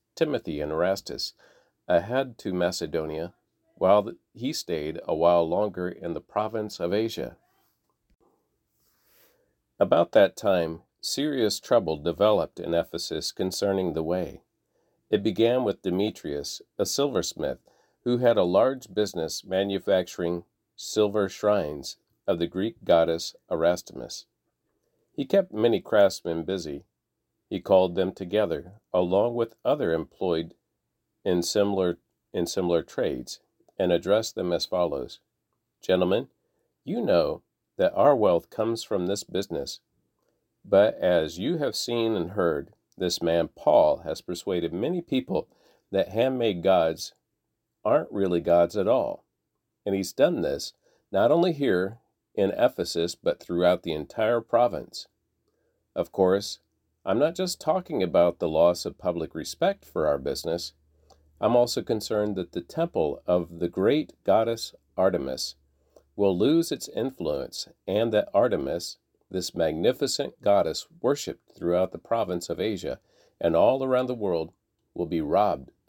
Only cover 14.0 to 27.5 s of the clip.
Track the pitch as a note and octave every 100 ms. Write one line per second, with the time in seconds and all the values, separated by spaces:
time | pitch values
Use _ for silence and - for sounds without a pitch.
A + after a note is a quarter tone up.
14 | D#2+ F2+ D#2 C2 _ _ _ _ _ _
15 | _ G2+ G#2+ F#2+ A2+ B2+ A2+ - F#2+ F#2
16 | G#2 - D#2+ D2 C#2+ - - - G2 -
17 | C#3+ G#2+ D#2+ - D2 B1+ _ _ _ _
18 | A#2+ B2 B2 A2 F2+ F#2 B2 C3+ - F#2+
19 | G2+ F2 E2 - - F#2 G2 G2 G2+ F#2+
20 | F2+ - E2+ F2 - _ _ - - G#2+
21 | G#2 G#2 F#2+ - G#2 G#2 D#2 D2 - -
22 | _ _ - F2 E2+ F#2+ A2 - - E2
23 | E2 E2 - - _ D#2+ E2 F2 - -
24 | A#1+ - - _ _ _ _ _ _ _
25 | _ - C3 G3 F#3 G#2+ A#2 G#2 - G#2+
26 | G2 - E2+ E2 D#2+ F#2+ D#2+ C#2+ - _
27 | _ _ _ _ _